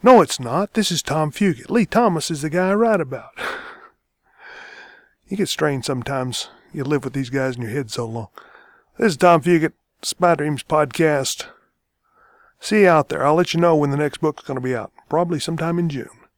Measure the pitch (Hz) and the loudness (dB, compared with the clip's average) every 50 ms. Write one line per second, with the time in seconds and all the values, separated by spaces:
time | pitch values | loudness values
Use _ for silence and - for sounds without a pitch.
0 | - 247 254 226 170 - - - 131 117 123 165 202 - _ 220 208 - 175 151 | 8 8 8 8 8 4 -2 -8 -6 -4 -2 -2 -2 -2 _ -2 -2 -2 -2 -4
1 | - - 151 156 156 151 - - 208 196 156 - - - 185 240 214 - - 220 | -4 -2 -2 -2 -2 -2 0 0 0 0 0 -2 -6 -2 0 0 0 2 2 2
2 | 240 220 175 160 - - 170 143 143 160 143 180 185 185 196 208 233 233 220 190 | 2 2 0 0 -4 -4 -6 -6 -6 -4 -2 -2 0 0 0 0 2 2 0 0
3 | 156 131 135 120 - - _ - - - - - - - - - - - _ _ | -2 -4 -8 -14 -14 -16 _ -10 -10 -8 -10 -10 -12 -16 -20 -20 -20 -20 _ _
4 | _ _ _ _ _ _ _ _ - - - - - - - - - - - - | _ _ _ _ _ _ _ _ -20 -20 -20 -20 -20 -20 -20 -20 -20 -20 -20 -20
5 | _ _ _ _ _ _ 196 196 196 - - - 156 151 143 131 120 - 139 127 | _ _ _ _ _ _ -4 -4 -4 -4 -2 -2 -2 -2 -2 -2 -4 -4 -6 -4
6 | 113 - 143 135 127 127 113 - - - - _ _ _ - - 135 135 151 143 | -4 -6 -6 -4 -4 -6 -6 -8 -10 -12 -16 _ _ _ -10 -8 -4 -2 -2 -2
7 | 135 135 127 139 135 120 123 139 131 131 127 123 120 110 110 147 139 107 - - | -2 -4 -6 -6 -6 -4 -4 -2 -2 -2 -4 -6 -8 -6 -6 -6 -6 -6 -8 -8
8 | 120 113 113 117 - - _ - - - - - - _ _ _ _ _ _ _ | -8 -6 -8 -10 -10 -10 _ -20 -20 -20 -20 -20 -20 _ _ _ _ _ _ _
9 | - 220 160 135 - 175 170 160 135 175 175 165 151 160 - _ _ _ _ _ | 0 0 2 4 6 6 6 6 4 4 2 4 2 0 -4 _ _ _ _ _
10 | - - - _ 175 175 170 139 147 151 147 135 - _ 160 160 151 139 - - | -10 -10 -4 _ 2 2 2 2 0 -4 -4 -6 -4 _ 0 0 0 0 0 0
11 | 170 156 151 139 135 - - - - - - _ _ _ _ _ _ _ _ _ | 2 2 2 0 -2 -4 -6 -8 -10 -16 -16 _ _ _ _ _ _ _ _ _
12 | _ _ _ _ _ _ _ _ _ _ _ _ - - 208 214 202 185 165 156 | _ _ _ _ _ _ _ _ _ _ _ _ -6 0 2 4 6 6 6 4
13 | 143 _ - - 127 143 151 - 180 - - 165 170 175 165 151 147 143 139 143 | 4 _ -2 0 2 2 2 2 2 0 0 2 4 4 4 4 2 0 0 0
14 | 151 147 - - - 156 143 - - - 139 131 127 127 127 117 101 - _ _ | -2 -2 -2 -2 -2 -2 -2 -4 -8 -8 -8 -6 -4 -4 -4 -4 -6 -10 _ _
15 | _ _ - - 175 170 170 147 - - 170 160 160 165 170 175 175 165 143 131 | _ _ 0 0 0 0 -2 -4 -4 -6 -4 -4 -4 -2 -2 -2 -2 -2 -4 -6
16 | - - - _ _ _ _ | -10 -12 -16 _ _ _ _